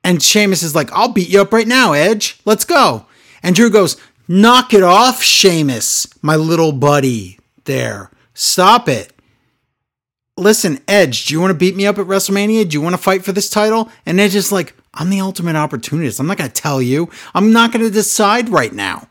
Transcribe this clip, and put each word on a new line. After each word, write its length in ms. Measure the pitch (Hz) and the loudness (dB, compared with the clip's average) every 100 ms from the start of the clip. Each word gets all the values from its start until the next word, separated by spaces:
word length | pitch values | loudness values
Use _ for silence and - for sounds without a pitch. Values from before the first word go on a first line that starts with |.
And 200 | 180 175 | 0 0
Sheamus 400 | - 214 208 180 | 2 2 2 0
is 120 | 160 | -2
like, 160 | 151 135 | -2 -2
"I'll 200 | 180 233 | -2 0
beat 160 | 208 175 | 0 2
you 120 | 196 | 2
up 120 | 196 | 4
right 140 | 220 220 | 0 2
now, 240 | 254 226 | 2 2
Edge. 460 | 147 175 220 - - | 2 2 0 -4 -6
Let's 200 | - 214 | -2 -2
go." 420 | - 320 214 110 _ _ _ _ | 2 2 2 0 _ _ _ _
And 120 | 180 | -2
Drew 160 | 180 233 | 2 4
goes, 260 | 208 185 - _ _ - | 4 2 -4 _ _ -2
"Knock 440 | 180 226 254 247 | 4 6 4 4
it 80 | 208 | 4
off, 400 | 180 190 254 247 | 6 4 4 0
Sheamus, 840 | - - 196 165 143 120 - - - _ | 0 2 2 2 -2 -2 -4 -6 -8 _
my 140 | 151 156 | -2 0
little 360 | 160 165 160 | 0 0 0
buddy 680 | 139 143 147 135 113 92 92 _ _ | 2 2 2 0 -4 -10 -20 _ _
there. 460 | - 135 120 104 98 _ _ | -8 -6 -6 -10 -16 _ _
Stop 540 | - - - 185 233 240 | -8 -4 2 4 4 2
it. 240 | 120 - _ _ _ _ _ _ _ _ _ _ _ _ - | -4 -8 _ _ _ _ _ _ _ _ _ _ _ _ 0
Listen, 440 | 190 214 180 139 - | 2 2 0 -4 0
Edge, 380 | 202 156 120 - | 2 2 -2 -6
do 80 | |
you 60 | 151 | -2
wanna 120 | 190 | -2
beat 220 | 160 180 190 | 0 -2 0
me 100 | 202 | -2
up 120 | 202 | -2
at 80 | 185 | -4
WrestleMania? 600 | 196 - 196 208 220 190 | -4 -2 -2 0 0 -2
Do 60 | |
you 60 | 151 | -2
wanna 160 | 160 139 | -4 -2
fight 260 | - 190 | 0 0
for 80 | 190 | -2
this 180 | 190 - | -6 -2
title?" 400 | 214 214 226 226 _ - | 0 0 0 -4 _ -4
And 120 | 180 | 0
Edge 160 | 208 | 0
is 160 | 202 190 | 0 -2
like, 240 | 196 - _ _ | -4 -6 _ _
"I'm 160 | - 175 | -8 -4
the 100 | 196 | -4
ultimate 360 | 190 190 170 156 | -4 -6 -4 -2
opportunist. 640 | 151 127 - 151 147 - | -4 -6 -6 -6 -4 -4
I'm 80 | 147 | -6
not 120 | 196 | -4
gonna 100 | 147 | -6
tell 320 | - 156 135 | -6 -6 -2
you. 300 | 123 139 170 - - | -2 -2 -4 -10 -8
I'm 180 | 170 208 | 0 2
not 200 | 226 233 | 4 2
gonna 180 | 233 226 | 0 -2
decide 580 | 202 202 - 202 226 233 | -2 -2 0 0 0 0
right 240 | 175 127 | -2 -2
now. 360 | 101 98 80 - | -6 -8 -8 -14